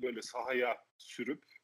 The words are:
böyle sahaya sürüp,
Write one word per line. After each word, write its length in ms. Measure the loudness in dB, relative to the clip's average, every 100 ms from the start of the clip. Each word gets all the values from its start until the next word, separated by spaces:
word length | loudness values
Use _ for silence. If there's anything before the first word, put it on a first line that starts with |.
böyle 200 | -2 -2
sahaya 560 | -6 -4 0 4 4 2 -4 -20
sürüp, 460 | -12 -4 -2 -2 _ -20